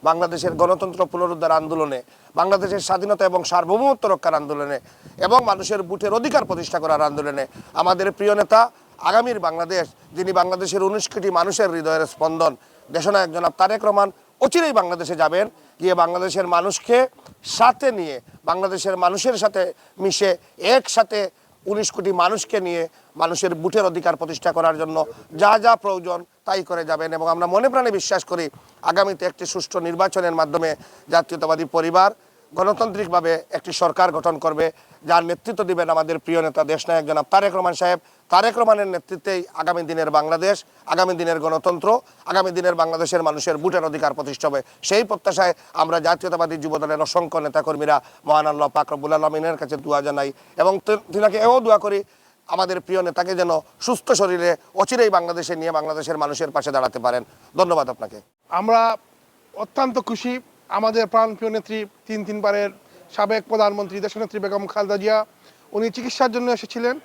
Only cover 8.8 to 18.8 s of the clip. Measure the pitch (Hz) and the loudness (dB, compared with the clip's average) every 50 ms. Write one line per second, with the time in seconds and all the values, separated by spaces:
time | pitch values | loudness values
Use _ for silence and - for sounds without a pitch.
8.8 | _ _ _ - - 160 190 220 240 247 240 208 175 170 160 220 226 220 185 180 | _ _ _ -4 -2 2 4 4 2 2 -2 -2 -2 -4 -2 -2 -4 -2 -2 -2
9.8 | 165 - - _ _ - - 156 185 185 190 180 175 180 185 180 190 180 143 196 | -2 -4 -8 _ _ -16 -8 -6 -4 0 2 2 2 2 0 -2 -4 -2 -2 0
10.8 | 190 190 202 214 190 - - 208 185 196 185 170 170 196 185 151 220 190 165 165 | 0 0 0 -2 -4 -4 -6 -4 -4 0 0 0 0 0 0 0 0 0 0 -2
11.8 | 156 156 160 160 160 147 - - 156 160 160 160 165 165 131 - _ _ _ _ | -2 -2 0 0 -2 -4 -2 -2 -2 -2 0 2 0 0 0 -2 _ _ _ _
12.8 | _ - 139 165 151 185 202 196 190 170 156 170 170 165 160 - 185 190 214 220 | _ -8 -6 -4 -2 2 2 2 0 0 -2 -2 -2 -2 2 2 2 2 2 0
13.8 | 214 214 202 202 202 196 185 _ _ _ _ _ - 262 - 349 339 311 262 220 | 0 2 4 4 2 2 0 _ _ _ _ _ 0 2 2 2 2 4 2 2
14.8 | 185 175 175 170 165 143 175 156 160 151 156 180 208 214 _ _ _ _ _ _ | 2 0 -2 -6 -6 -8 -2 0 0 2 2 2 0 -2 _ _ _ _ _ _
15.8 | 165 185 185 175 170 165 175 180 180 190 156 185 185 175 175 170 175 202 185 - | 0 0 2 4 2 2 2 -2 -2 -2 -2 -2 -2 0 2 0 0 0 -4 -6
16.8 | - - 240 247 254 254 _ _ - - - _ _ - - - 226 240 247 - | -2 2 4 4 4 2 _ _ -20 -20 -20 _ _ -10 0 4 4 4 4 4
17.8 | - 269 233 208 175 156 139 123 _ - - - _ 156 165 180 190 190 185 185 | 0 -2 -2 -2 -6 -6 -8 -10 _ -18 -20 -10 _ -2 -2 0 0 -2 -2 -2